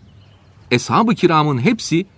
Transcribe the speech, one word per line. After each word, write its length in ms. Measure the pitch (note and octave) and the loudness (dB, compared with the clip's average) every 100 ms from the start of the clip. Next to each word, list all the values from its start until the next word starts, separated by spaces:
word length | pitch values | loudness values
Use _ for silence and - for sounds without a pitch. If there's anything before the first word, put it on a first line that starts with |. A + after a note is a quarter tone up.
| - - - _ _ - - | -20 -20 -20 _ _ -20 -4
"Eshab-ı 440 | B2 - C3 A3 G#3 | -4 0 0 0 2
kiramın 460 | F3 D#3 D3+ C3 | 2 2 0 0
hepsi 440 | C#3+ B3+ - E3 G3 | -2 -2 -2 -4 -4